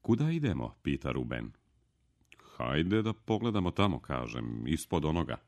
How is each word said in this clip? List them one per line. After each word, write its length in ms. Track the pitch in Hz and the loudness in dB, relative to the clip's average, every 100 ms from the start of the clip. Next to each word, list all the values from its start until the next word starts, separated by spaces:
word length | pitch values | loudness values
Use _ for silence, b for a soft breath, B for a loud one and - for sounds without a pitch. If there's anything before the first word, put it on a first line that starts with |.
„Kuda 300 | - 117 151 | 2 2 2
idemo?” 440 | 165 143 69 58 - | 0 0 -2 -4 -4
pita 280 | 73 69 67 | -2 -2 -2
Ruben. 400 | 64 58 60 57 - _ _ _ _ _ _ _ - - - | -4 -4 -6 -8 -12 _ _ _ _ _ _ _ -20 -20 -6
„Hajde 440 | 58 73 87 107 | 0 2 4 2
da 120 | 107 | 0
pogledamo 580 | 107 - 110 117 104 90 | -4 -2 0 2 2 0
tamo”, 280 | 82 101 67 | 2 2 2
kažem, 680 | - 65 60 58 58 57 58 | -4 -4 -4 -6 -6 -6 -2
„ispod 380 | 82 - 82 | -2 0 0
onoga.” 320 | 76 82 73 60 | 2 0 -2 -6